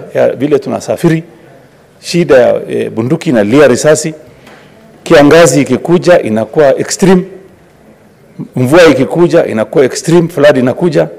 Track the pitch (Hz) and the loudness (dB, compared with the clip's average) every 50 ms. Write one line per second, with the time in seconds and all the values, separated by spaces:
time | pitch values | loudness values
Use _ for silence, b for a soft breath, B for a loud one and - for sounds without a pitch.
0 | - - - 135 123 - - 117 127 147 147 127 - 123 113 104 - - 110 - | -10 -8 -4 -2 -2 -2 -2 -4 -2 -2 -2 -2 -2 -6 -8 -8 -6 -8 -6 -2
1 | - 165 160 160 160 b b b b b b b b b b b b b _ _ | -2 -2 -2 -2 -6 b b b b b b b b b b b b b _ _
2 | - - - 170 175 143 143 127 117 110 107 - - - 123 117 113 113 107 110 | -12 -6 -4 -2 0 2 4 4 4 2 0 -2 -4 -6 -6 -6 -6 -6 -6 -6
3 | 117 131 165 165 - 170 131 113 101 104 123 147 147 127 123 - - 151 156 - | -4 -4 -4 -4 -2 -2 0 0 0 2 2 4 4 4 2 0 -2 -2 -2 -4
4 | - 165 151 - - B B B B B B B B B B B B _ - _ | -6 -10 -12 -14 -18 B B B B B B B B B B B B _ -20 _
5 | - - 165 147 143 143 151 165 170 156 165 147 131 123 127 - - - 170 170 | -4 0 2 4 4 4 4 4 4 4 2 0 -2 -2 -4 -4 -2 -2 -2 0
6 | 135 170 175 - - 110 107 110 110 - - 160 147 135 135 - 127 - - - | 2 2 2 2 0 -2 -4 -4 -4 -2 -2 0 2 2 0 0 -4 -8 -4 -2
7 | 190 175 190 180 180 - - - - - _ _ _ _ _ _ _ _ _ _ | 2 2 2 2 0 -4 -12 -20 -20 -20 _ _ _ _ _ _ _ _ _ _
8 | _ _ _ _ _ _ _ - - - - 127 127 123 151 180 170 160 - 131 | _ _ _ _ _ _ _ -20 -18 -10 -6 -4 -2 2 4 4 6 4 4 2
9 | 131 - - 160 175 156 151 165 - - 110 110 107 - - 156 131 120 - - | 0 -2 0 0 0 2 2 0 0 0 -4 -6 -6 -2 0 0 0 0 -2 -6
10 | - - 165 175 165 - - 143 143 147 139 131 123 127 - - 175 175 143 165 | -4 0 0 0 0 0 -2 2 2 2 2 2 0 -2 -2 -2 -4 -2 -2 -2
11 | 160 156 - | -4 -4 -8